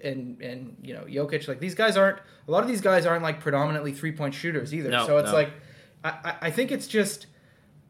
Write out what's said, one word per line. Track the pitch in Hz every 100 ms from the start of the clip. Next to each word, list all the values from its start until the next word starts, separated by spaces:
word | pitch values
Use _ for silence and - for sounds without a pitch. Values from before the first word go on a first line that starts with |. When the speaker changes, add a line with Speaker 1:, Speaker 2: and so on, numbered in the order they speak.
Speaker 1:
and, | 139 135 123 120
and, | 123 127 127 -
you | 131
know, | - -
Jokic, | 135 147 151 143
like, | 123
these | 180
guys | 175 220 196
aren't, | 196 196 - - -
a |
lot | 170
of | 240
these | 220
guys | 196 185 170
aren't, | 170
like, | 160 156
predominantly | 156 139 151 151 147
three-point | 135 160 151 143 139
shooters | 170 151 117 156
either. | 135
Speaker 2:
No, | 120 113
Speaker 1:
So | -
it's | -
Speaker 2:
no. |
Speaker 1:
like, | 208 147 - - - - _
I, | 156 -
I, | 170 -
I | 165
think | 190 262
it's | 269 -
just, | 214 196 - - _ _ _ _ - _